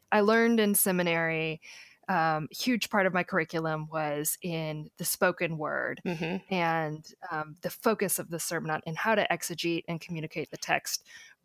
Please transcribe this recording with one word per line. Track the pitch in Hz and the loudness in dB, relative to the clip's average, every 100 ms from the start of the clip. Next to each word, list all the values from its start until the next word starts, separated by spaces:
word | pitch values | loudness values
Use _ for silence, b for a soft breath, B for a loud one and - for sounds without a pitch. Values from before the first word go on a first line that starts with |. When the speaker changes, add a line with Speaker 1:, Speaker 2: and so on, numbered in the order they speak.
| _ | _
Speaker 1:
I | 214 | 4
learned | 208 226 233 233 | 6 6 6 6
in | 208 | 4
seminary, | 202 202 180 175 165 165 160 160 156 B B B B - | 4 2 2 2 2 0 0 -2 -4 B B B B -2
um, | 180 160 156 151 | 2 2 0 -4
huge | - 247 233 - | -4 0 0 2
part | 214 185 | 4 4
of | |
my | 180 | 2
curriculum | 175 185 160 165 160 156 156 | 2 0 0 0 -2 -2 -4
was | 160 151 147 156 - | -4 -2 -2 -2 -4
in | 180 165 156 156 151 - | -4 -4 -4 -6 -10 -8
the | |
spoken | 175 - 190 175 170 160 | -6 2 2 2 -2 -2
word | 147 139 127 170 - | -4 -2 -2 -4 -4
Speaker 2:
Mm-hmm. | 165 165 185 - | -2 -2 -4 -2
Speaker 1:
and, | 185 170 165 156 156 - - 180 | 0 2 0 -2 -6 -12 -16 -8
um, | 160 156 151 | -6 -6 -8
the | 175 | -10
focus | - 233 208 185 - | -2 0 0 0 -2
of | - | -4
the | 165 | -6
sermon | - 165 156 | -4 -4 -4
on, | 156 - | -4 -4
and | 160 | -4
how | 220 | 0
to | 214 - | 2 2
exegete | 175 - 165 170 165 - | -2 -4 -4 -2 -2 -4
and | 165 | -8
communicate | - 165 156 170 147 | -8 -8 -8 -8 -10
the | - | -8
text | - 151 - - B B B B | 0 0 0 -8 B B B B